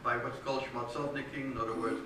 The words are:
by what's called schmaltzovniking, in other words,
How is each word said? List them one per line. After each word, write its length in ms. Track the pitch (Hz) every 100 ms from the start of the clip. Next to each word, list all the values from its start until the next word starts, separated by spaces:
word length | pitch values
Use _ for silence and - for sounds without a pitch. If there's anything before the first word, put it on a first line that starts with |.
by 140 | - 120
what's 220 | - -
called 200 | - 131 -
schmaltzovniking, 800 | 180 - 156 143 143 127 131 135
in 60 | 117
other 160 | 110 113
words, 240 | 113 -